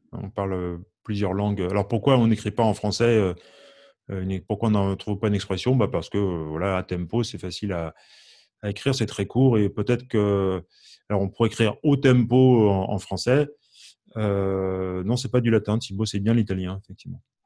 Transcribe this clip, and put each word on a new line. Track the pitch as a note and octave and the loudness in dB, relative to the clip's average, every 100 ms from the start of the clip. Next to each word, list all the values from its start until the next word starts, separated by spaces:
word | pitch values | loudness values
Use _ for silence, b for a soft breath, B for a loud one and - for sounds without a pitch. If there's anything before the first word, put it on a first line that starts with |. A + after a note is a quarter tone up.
| _ | _
On | F2 G2+ | -12 -10
parle, | - F#2+ | -6 -4
euh, | F#2 F2+ F2 - _ | -4 -6 -8 -14 _
plusieurs | - G2+ F#2+ | -8 -4 -2
langues. | F#2+ G#2 F#2+ | -2 -2 -2
Alors | F2+ G2+ G2 | -2 -2 -2
pourquoi | A2+ C#3 B2+ | 0 2 4
on | A2+ | 4
n'écrit | G#2+ G#2 | 2 -2
pas | A2 | 0
en | A2+ | 0
français, | F#2+ G#2 F#2 | 0 -2 0
euh, | A#2+ A2+ F#2+ - B B B B B B - | 2 2 2 -4 B B B B B B -10
euh, | G2 | -6
une... | F#2+ F#2+ | -4 -6
Pourquoi | - G#2 A2+ | -4 -2 2
on | |
n'en | G#2 G2 F#2+ | 2 2 -2
trouve | - G2 | -4 -2
pas | G#2+ | 0
une | |
expression ? | G2+ - F#2+ B2 C3 | -2 -2 -2 0 2
Bah | G#2 | 2
parce | E3 - | -2 -4
que, | G2+ | -2
euh, | G2 E2+ D#2 | -2 -2 -4
voilà, | D#2 G2 F#2 | -4 -2 -2
à | |
tempo, | - F2+ E2+ A#2+ | -4 -6 -4 -2
c'est | A2 - | -2 -6
facile | F2+ - G2+ | -10 -8 -6
à, | E2+ D#2+ - b b b b b _ | -4 -6 -12 b b b b b _
à | G#2 | -8
écrire, | G#2 C#3 | -4 -2
c'est | B2+ G#2 | -2 -2
très | - G2+ | -4 -2
court, | A#2+ C3 A2 | 2 4 4
et | G2 | 2
peut-être | G#2+ G#2 A#2+ - | -2 -2 -2 0
que, | A2 G#2 G2 F#2+ F#2 - b b b - | 0 2 2 0 -2 -8 b b b -4
alors | G2+ | -2
on | G2 | -2
pourrait | - A2+ | 0 -2
écrire | - G#2+ - | 2 -2 0
au | D3 C#3 | 0 4
tempo | C3+ B2+ G#2 B2+ C3 A#2+ G#2 | 6 6 4 6 6 6 6
en, | G2 - | 4 0
en | G2+ | -4
français. | - F#2+ B2 C#3+ D3 - B B B B _ A2 | -4 -4 0 2 0 -6 B B B B _ -4
Euh... | G#2+ G2 G2 F#2+ F#2+ F#2 F#2 F2+ | -2 0 0 -2 -2 -4 -4 -4
Non, | F#2+ B2+ | -2 -2
c'est | - | 0
pas | B2+ | 0
du | A#2 | 4
latin, | A2 G#2+ A2 | 2 2 -2
Thibaut, | - G2 A2 | -2 -6 -4
c'est | G#2 | -2
bien | G#2+ | 2
l'italien, | A#2 G2 F#2+ F#2 F#2+ | 2 2 -2 -4 -8
effectivement. | - - F2 F2 _ _ | -12 -18 -16 -16 _ _